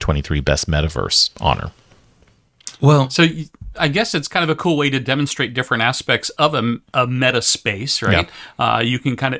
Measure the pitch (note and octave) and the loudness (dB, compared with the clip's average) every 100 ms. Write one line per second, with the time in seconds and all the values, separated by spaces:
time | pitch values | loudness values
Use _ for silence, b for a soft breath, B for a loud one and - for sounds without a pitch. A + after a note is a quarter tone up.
0 | - D2 - D2 C#2 C#2 - D2+ D#2 - | -2 -2 -2 0 0 0 0 0 0 -2
1 | G1+ - - - - A#1 - - _ - | -2 0 0 0 0 0 -4 -12 _ -20
2 | _ _ _ _ _ _ - - C#3+ D3 | _ _ _ _ _ _ -16 2 4 6
3 | C3 D3+ E3 D#3+ D3 _ - - D#3 E3+ | 4 4 2 2 -10 _ -14 -4 0 0
4 | A3+ D#3+ - F3+ D#3+ D#3 F3 D3 C#3+ C3+ | 0 -2 -2 -2 0 0 0 2 2 0
5 | B2+ C#3 C#3+ - B2 B2 - A#2+ A#2 - | 0 0 -2 -2 -4 -4 -2 0 0 0
6 | - B2 - - D3+ D3 A#2 A#2 - C3+ | 0 -2 -2 0 0 2 -2 -4 -4 -2
7 | B2 B2+ B2+ A#2+ - - A2 G2 C#3 - | 0 0 0 2 0 0 -2 -4 -4 -2
8 | G2 F2 - B B - A#2 A2+ A#2 B2 | 2 2 0 B B -2 0 2 0 0
9 | C#3 A#2+ C3+ | -2 -2 -2